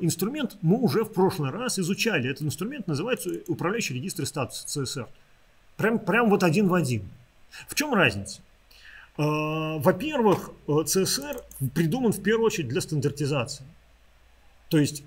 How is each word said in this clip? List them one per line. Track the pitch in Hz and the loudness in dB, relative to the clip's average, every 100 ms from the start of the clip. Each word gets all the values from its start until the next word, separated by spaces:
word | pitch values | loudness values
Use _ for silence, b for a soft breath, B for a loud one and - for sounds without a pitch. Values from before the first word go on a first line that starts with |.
инструмент | 170 - 202 302 262 - | 0 0 -2 -2 -6 -2
мы | 160 233 | 2 4
уже | 220 196 | 4 2
в | 220 | 0
прошлый | - 185 - 135 | 2 2 2 -4
раз | 185 254 - | -4 -4 -2
изучали. | 170 202 226 175 123 | -2 0 0 0 -2
Этот | 139 | -2
инструмент | 151 - 214 285 185 | -4 -4 -6 -6 -4
называется | 143 220 247 - 85 - | -2 -2 -2 -4 -6 -6
управляющий | 139 160 226 - | -2 -2 -2 -4
регистр | 127 143 - 135 | -4 -6 -6 -6
статуса, | 151 120 - - | -4 -4 -6 -8
Ц | 147 | -6
С | 131 139 | -6 -6
Р. | - - b b b b _ - | -10 -16 b b b b _ -2
Прям, | 208 226 | 0 0
прям | 170 214 233 | 2 4 6
вот | 202 | 6
один | 180 156 196 | 6 4 4
в | |
один. | 180 135 117 95 - _ _ - B B | 4 2 -2 -6 -16 _ _ -20 B B
В | - | -4
чём | 302 | 0
разница? | 220 143 101 95 - - _ _ B B B B - | 4 4 2 -8 -14 -20 _ _ B B B B -2
Э, | 151 151 156 156 156 156 | 0 0 -2 -4 -4 0
во-первых, | 175 185 302 294 214 170 - - - | 2 2 0 2 4 4 0 -10 0
э, | 147 160 | 0 2
Ц | 190 185 | 0 0
С | - | -2
Р | 285 - - - 131 | -4 -10 -10 -6 -2
придуман | 165 165 247 233 | 0 0 2 0
в | 185 | 2
первую | 196 226 226 | 2 2 2
очередь | 196 123 | 0 -2
для | 156 | -4
стандартизации. | - 151 143 147 143 143 113 - - - _ _ - _ _ _ - _ - | -2 -2 -2 -2 -2 0 -4 -8 -16 -20 _ _ -20 _ _ _ -20 _ 0
То | 156 | 2
есть, | 143 147 | 2 -2